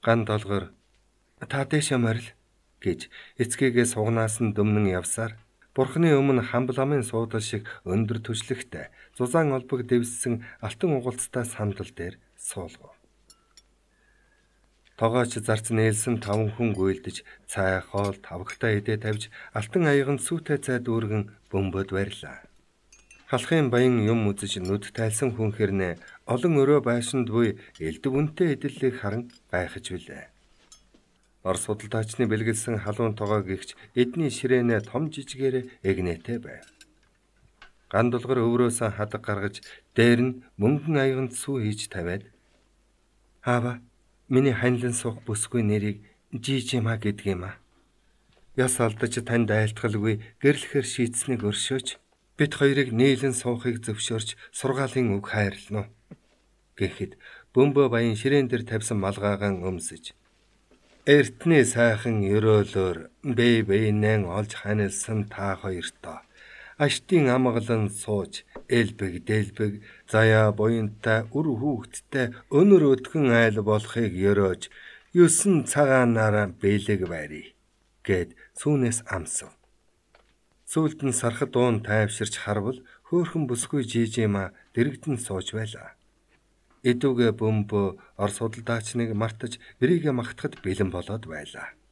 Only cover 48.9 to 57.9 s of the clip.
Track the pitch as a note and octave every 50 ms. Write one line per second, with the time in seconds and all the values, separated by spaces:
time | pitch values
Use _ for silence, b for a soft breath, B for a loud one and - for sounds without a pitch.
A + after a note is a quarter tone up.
48.9 | G#2+ A2 - A#2 - - A2 - A#2 A#2+ A#2 G#2+ G#2+ G#2+ G#2+ G#2+ A2 - - A#2
49.9 | G#2 G#2+ G2+ A2 A2 G#2 A2 B B B - C#3 D3 C#3+ - - - C#3+ B2+ -
50.9 | - - B2 A2+ A#2+ - - - B2+ A2 G2+ G#2 G#2 - - - C3+ C3 - -
51.9 | - - _ _ _ _ _ _ _ - D3+ C#3+ - - C#3+ C#3 C#3 C#3 C#3 B2+
52.9 | A2+ A2+ B2+ C#3 C3+ B2 C#3 C#3 B2+ - - B2 A#2+ A#2+ - B2+ A#2 A2+ - -
53.9 | G#2+ G#2+ - - A#2+ A2 A2 - - B B B B - - C3 C3 C3 C#3 B2+
54.9 | - C3 B2+ A2+ G2 G2 G2+ - - G#2+ G#2 G2 G2 - - - G#2 G#2+ G2+ -
55.9 | - _ _ _ - _ _ _ _ _ _ _ _ _ _ _ _ - G2+ F#2
56.9 | - - F#2+ - - B B B B B B B _ B2+ C3 D3 C#3 C#3 C#3+ B2+